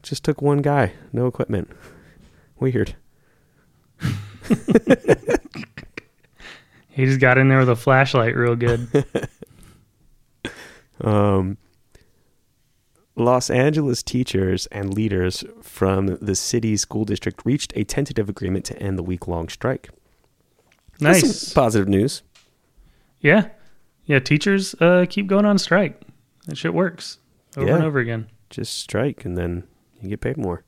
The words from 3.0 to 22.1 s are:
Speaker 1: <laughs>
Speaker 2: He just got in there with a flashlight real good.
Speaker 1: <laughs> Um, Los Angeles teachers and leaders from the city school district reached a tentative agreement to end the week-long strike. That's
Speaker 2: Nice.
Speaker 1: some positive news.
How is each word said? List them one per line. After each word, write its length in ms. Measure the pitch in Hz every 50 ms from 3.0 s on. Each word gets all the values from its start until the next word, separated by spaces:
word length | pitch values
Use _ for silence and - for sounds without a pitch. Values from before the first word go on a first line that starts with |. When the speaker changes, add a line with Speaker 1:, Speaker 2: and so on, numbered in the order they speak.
| _ _ _ _ _ _ _ _ _ _ _ _ _ _ _ _ _ _ _ _
Speaker 1:
<laughs> 60 | - - - - - - - - - - 220 - - - - 226 - - 262 - - - - - - - - - _ - - - - _ _ - - - _ - _ _ _ _ _ _ _ _ - - - - _ _ _ _ _ _
Speaker 2:
He 160 | _ 139 131
just 160 | 131 135 131
got 180 | 135 127 127 131
in 100 | 131 135
there 100 | 131 135
with 80 | 131 123
a 80 | 117
flashlight 580 | 117 - 143 131 131 135 131 - 127 113 117 -
real 200 | - 120 120 117
good. 320 | 117 120 120 120 117 120 -
Speaker 1:
<laughs> 360 | - 143 139 - - - 123 - _ _ - _ _ - - - _ _ _ _ _ _ _ _ _ _ _ _ _ _ - - - - - - - - _ _ _ _
Um, 580 | - 107 104 104 101 101 98 95 95 95 101 - _ _ _ _ _ _ _ _ _ _ _ _ _ _ _ _ _ _ _ _ _ _ _ _ _ _ _ _ _ _ _
Los 360 | - 120 120 127 127 - -
Angeles 520 | - 123 131 147 151 156 147 135 120 -
teachers 640 | - - - 123 123 - - 95 95 92 92 90 -
and 260 | - - 101 101 98
leaders 520 | 98 104 110 107 98 92 90 92 90 - - - - -
from 440 | - - - - 95 95 98 98 98 98 90 -
the 140 | - 104 95
city 420 | - - - - 120 110 110 107
school 280 | 101 - _ - 107 110
district 420 | 104 104 - - - - - -
reached 260 | 117 135 151 - - -
a 80 | - 107
tentative 440 | - - 143 143 - - - 104 98
agreement 360 | 98 - - 92 95 95 -
to 180 | - - -
end 160 | - 98 95 90
the 60 | 85
week-long 440 | 90 92 90 - 92 87 82 82 82
strike. 420 | - - - 123 131 - - - - _ _ _ _ _ _ _ _ _ _ _ _ _ _ _ _ _ _ - _ -
That's 240 | 147 151 180 180
Speaker 2:
Nice. 160 | 330 269 - -
Speaker 1:
some 140 | - - - 156
positive 240 | 131 113 107 107 95
news. 360 | 98 98 95 107 143